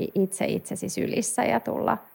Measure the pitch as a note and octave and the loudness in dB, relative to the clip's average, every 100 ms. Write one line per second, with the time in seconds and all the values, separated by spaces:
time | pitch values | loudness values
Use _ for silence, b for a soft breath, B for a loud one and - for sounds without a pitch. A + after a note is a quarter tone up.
0 | - - F#3+ - - - - F3 G3 - | 2 2 2 2 0 0 -2 -6 -4 -2
1 | - - A3 - - - - - - - | 0 0 0 0 2 2 0 0 2 0
2 | - | -2